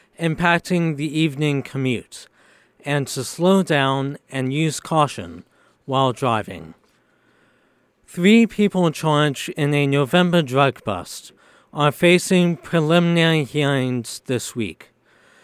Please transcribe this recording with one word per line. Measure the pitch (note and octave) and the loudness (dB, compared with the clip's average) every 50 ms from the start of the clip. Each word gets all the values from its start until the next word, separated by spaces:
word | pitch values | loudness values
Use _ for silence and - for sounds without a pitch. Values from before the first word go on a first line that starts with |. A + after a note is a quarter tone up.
| _ _ _ - | _ _ _ -6
impacting | E3 E3 D#3 - F3 E3+ E3+ E3 - - F#3 F3 E3+ E3 D3+ | -4 -4 -2 0 0 2 2 0 0 -2 0 0 0 0 -2
the | C#3 D3+ D3+ C#3+ | -4 -6 -4 0
evening | D#3 D#3+ D#3+ C3+ C#3 D3+ D3 C#3+ C3+ | 0 0 0 0 -2 -2 -2 -2 -2
commute, | B2 - - C3+ C3 C3 A#2+ F#2+ - - - - - - _ _ _ _ _ _ _ _ _ _ - | -4 -6 -6 -4 -2 -2 -2 -4 -6 -10 -20 -20 -20 -20 _ _ _ _ _ _ _ _ _ _ -6
and | C#3+ C#3+ C#3+ C3+ - | -4 -2 -2 -2 -4
to | - C3+ A#2+ | -6 -8 -8
slow | - - - E3+ F#3 G3 G3 F3+ | -8 -4 0 2 4 4 4 2
down | - D#3+ C#3+ C3+ C3+ C3+ C#3 C3+ C#3 D3 - _ _ | 2 2 2 2 2 0 0 -2 -4 -6 -10 _ _
and | C#3 C3+ C3 B2+ | -8 -6 -4 -2
use | C#3 D3+ D#3+ D#3 - - | -2 -2 -2 -2 -4 -6
caution | - - E3 D#3 D3 C3 - - F2+ F2 F2 F2 - _ _ _ _ _ _ _ _ | -6 -2 0 0 0 0 -2 -8 -12 -12 -14 -18 -20 _ _ _ _ _ _ _ _
while | - C3 C3+ C3+ C3 | -4 0 0 0 0
driving. | A#2 - C3+ B2 A2+ G#2+ G2 - F#2+ D#2+ D#2+ D#2 - _ _ _ _ _ _ _ _ _ _ _ _ _ _ _ _ _ _ _ _ _ _ _ _ _ _ | 0 -2 -2 -2 -2 -2 -4 -8 -12 -14 -16 -18 -20 _ _ _ _ _ _ _ _ _ _ _ _ _ _ _ _ _ _ _ _ _ _ _ _ _ _
Three | - - F3 F3 G3+ A3 A#3 A#3 | -14 -4 2 6 6 8 8 6
people | - - - G#3 G3 - F#3 F3 E3 | 4 2 0 0 2 2 2 0 0
charged | - - - D#3 D3+ D3 D3+ D3 C3 - - - | 0 -2 0 0 2 2 2 0 -2 -4 -8 -8
in | - - D3 C#3+ D3 | -4 -2 -2 0 2
a | C#3+ C#3+ C#3 | 0 2 2
November | C#3 C#3+ C#3+ B2 - F3+ F3+ F3 E3+ F3 | 2 0 0 2 2 2 2 2 2 0
drug | D#3 A#2+ B2+ C#3 C#3+ C3+ - - - | 0 0 2 2 2 2 0 -4 -6
bust | A2 G2 E2+ E2+ - - - - - - _ _ _ _ _ _ _ - | -6 -6 -6 -8 -12 -16 -18 -18 -20 -20 _ _ _ _ _ _ _ -4
are | D3 D3 D3 | 0 0 0
facing | C3+ - F3+ F3 F3+ F3 - - F#3+ F3+ F3 F3 E3+ | 0 2 4 4 4 4 2 2 2 2 2 2 0
preliminary | - - - - E3 D3+ D3+ E3 F3 E3+ E3+ E3+ E3+ E3 E3 D#3+ D#3 | -4 -6 -4 -2 0 2 2 2 2 2 2 2 2 2 2 2 0
hearings | C#3+ - - D3+ C#3+ C#3 C#3 C3+ B2+ B2+ B2+ A#2+ A2+ - - - - | -2 -2 -2 -2 0 0 0 0 -2 -2 -4 -6 -6 -8 -14 -12 -6
this | - B2+ A#2 - - - | -4 -4 -4 -4 -6 -6
week. | B2 A2 F2 - - - - _ _ _ _ _ _ _ _ _ _ | -6 -6 -6 -8 -12 -20 -20 _ _ _ _ _ _ _ _ _ _